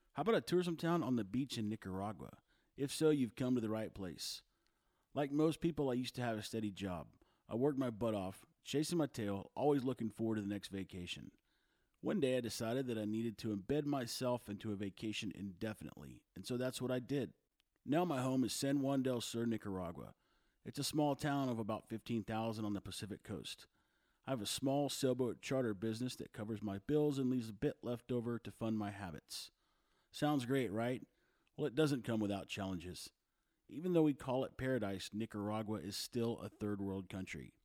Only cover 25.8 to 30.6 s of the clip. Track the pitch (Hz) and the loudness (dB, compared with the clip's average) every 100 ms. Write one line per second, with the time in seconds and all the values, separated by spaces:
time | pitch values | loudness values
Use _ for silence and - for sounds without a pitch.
25.8 | 113 110 127 - - - 107 107 104 98 | 0 0 -2 -4 -10 -8 -4 -2 -2 -4
26.8 | - 151 151 139 127 127 110 101 143 - | 2 4 4 4 2 2 -2 -2 -2 -2
27.8 | 117 120 - 123 117 117 - - 113 110 | -6 -6 -2 -2 0 -4 -6 -4 -2 0
28.8 | 104 101 95 76 - - - _ _ _ | -2 -4 -8 -10 -10 -10 -12 _ _ _
29.8 | _ _ _ - 147 147 120 135 | _ _ _ 0 2 2 2 2